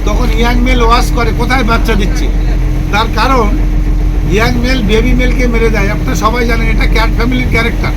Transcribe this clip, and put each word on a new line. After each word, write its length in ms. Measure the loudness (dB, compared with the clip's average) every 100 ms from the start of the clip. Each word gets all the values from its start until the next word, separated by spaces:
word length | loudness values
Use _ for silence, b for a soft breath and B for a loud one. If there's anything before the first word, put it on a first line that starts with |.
তখন 240 | -2 0 0 0
ইয়াং 160 | 2
মেল 280 | 2 2 2
ওয়াচ 300 | 2 2 0
করে 160 | 0 0 -2
কোথায় 260 | -2 0
বাচ্চা 300 | 0 0 0
দিচ্ছে, 340 | 0 0 0 0 0 0 0 0 -2 -2
তার 140 | -2 -2
কারণ 340 | -2 0 0 0 0 0 0 0 0 0 0 0
ইয়াং 220 | 0 0
মেল 280 | 0 0 0
বেবি 300 | 0 0 2
মেলকে 340 | 2 2 0 0
মেরে 240 | 0 0
দেয়। 200 | 0 0
আপনারা 240 | -2 -2
সবাই 320 | -2 -2 -2 0
জানেন 300 | 0 0 0
এটা 100 | 2
ক্যাট 240 | 2 0 0
ফ্যামিলির 300 | 0 0 0
ক্যারেক্টার। 420 | 0 0 -2 -2